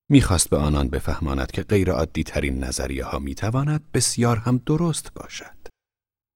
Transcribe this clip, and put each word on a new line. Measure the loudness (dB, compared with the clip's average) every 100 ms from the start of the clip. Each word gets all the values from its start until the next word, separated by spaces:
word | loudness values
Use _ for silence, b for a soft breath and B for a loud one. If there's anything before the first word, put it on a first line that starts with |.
| 4
می‌خواست | 6 6 2 2
به | 2
آنان | 2 2 0
بفهماند | -2 -2 -2 -2 -2 -4
که | -6
غیر | 0 2 2
عادی | 0 -2 -2
ترین | -4 -2 -2 -2
نظریه | -4 -4 -4 -6 -6
ها | -6
می‌تواند | -6 -4 -2 0 0 -2 -2
بسیار | -2 0 2 2 2
هم | 2 2
درست | 2 0 0 -2 -8
باشد. | -12 -14 -14 -16 -18 -20 _ _ _ _ _ _